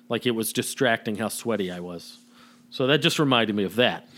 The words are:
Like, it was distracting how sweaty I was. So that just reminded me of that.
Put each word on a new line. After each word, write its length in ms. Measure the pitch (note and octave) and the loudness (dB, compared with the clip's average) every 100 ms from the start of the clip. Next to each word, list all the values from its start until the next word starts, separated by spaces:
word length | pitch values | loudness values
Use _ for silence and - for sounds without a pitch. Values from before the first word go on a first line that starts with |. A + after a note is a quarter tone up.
| - | -6
Like, 160 | A#2 B2 | -4 -2
it 60 | |
was 200 | A2+ A2 | -2 -2
distracting 640 | B2+ - - B2+ A2+ - G#2 | -4 -4 0 2 2 -2 -4
how 140 | G#2+ | -4
sweaty 420 | - A#2 G#2 F#2 | -4 -4 -2 -4
I 80 | F2+ | -6
was. 380 | F2 E2+ - - _ - - - _ | -10 -12 -14 -20 _ -20 -20 -20 _
So 160 | - C3 | -2 2
that 100 | D3 | 4
just 220 | - - | 4 2
reminded 360 | C#3+ B2 A2 G#2 | 4 4 4 0
me 80 | |
of 120 | F#2+ G#2+ | 0 2
that. 340 | A#2+ - - | 2 0 -10